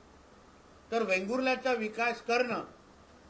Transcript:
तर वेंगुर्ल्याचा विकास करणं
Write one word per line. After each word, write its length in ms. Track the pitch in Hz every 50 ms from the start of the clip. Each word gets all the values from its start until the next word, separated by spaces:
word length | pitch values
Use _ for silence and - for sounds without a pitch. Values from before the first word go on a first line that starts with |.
| - - - - - - - - - - - - - - - - - -
तर 120 | 220 233 220
वेंगुर्ल्याचा 680 | 190 185 185 190 196 240 254 262 262 254 247 247 262 247
विकास 480 | 233 214 214 214 - 233 240 226 233
करणं 420 | - - 240 247 247 240 220 170 - - - - - - - - - - - - - -